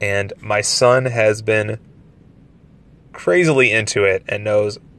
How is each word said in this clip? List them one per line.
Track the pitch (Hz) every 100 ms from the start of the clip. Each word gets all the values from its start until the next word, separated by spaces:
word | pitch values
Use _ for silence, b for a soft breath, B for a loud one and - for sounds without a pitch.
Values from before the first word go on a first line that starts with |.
and | 101 101 98 -
my | 107 104
son | - - 123 127
has | 127 117 110 107
been | 110 110 107 107 - - - _ - - - _ _ _ _ - _
crazily | - - 175 165 135 123
into | 110 104 104
it | 98 95 -
and | 104
knows | 107 107 104 - -